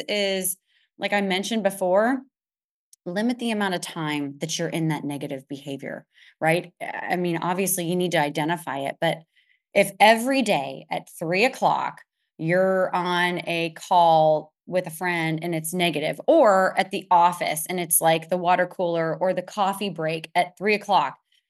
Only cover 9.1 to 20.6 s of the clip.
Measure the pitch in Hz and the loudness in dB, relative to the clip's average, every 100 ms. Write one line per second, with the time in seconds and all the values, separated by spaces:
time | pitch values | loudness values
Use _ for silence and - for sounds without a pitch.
9.1 | 156 - _ _ _ _ - 196 - 214 | -2 -10 _ _ _ _ 0 2 4 6
10.1 | 226 247 269 208 160 135 135 - - 160 | 6 4 0 2 0 -2 -10 -8 -8 -8
11.1 | - 165 185 254 262 180 139 135 - _ | -10 -2 2 2 2 2 2 -2 -8 _
12.1 | _ _ - 160 180 190 190 185 180 175 | _ _ -6 0 2 4 2 0 0 0
13.1 | 175 175 180 - 170 165 160 - 180 170 | 0 0 -2 -4 -4 -4 -6 0 4 6
14.1 | 160 156 151 - _ - 180 175 160 180 | 6 6 2 -2 _ -4 -4 -4 -6 -4
15.1 | 175 160 160 170 165 160 180 175 151 156 | -2 -2 -2 -4 -4 -4 0 0 0 -4
16.1 | 147 - 320 233 190 190 - 196 - - | -4 4 6 8 6 4 0 -2 -4 2
17.1 | 180 175 180 - 156 - 180 165 - 165 | 4 4 2 -4 -4 -4 -4 0 2 4
18.1 | 165 165 180 175 180 180 - 175 165 165 | 2 0 -2 2 2 0 -2 -2 0 -2
19.1 | 156 185 185 180 - 190 196 202 160 156 | -2 -2 -2 -4 -2 -2 -2 -6 -4 -4
20.1 | 165 160 180 180 - | -4 -4 -2 -2 -2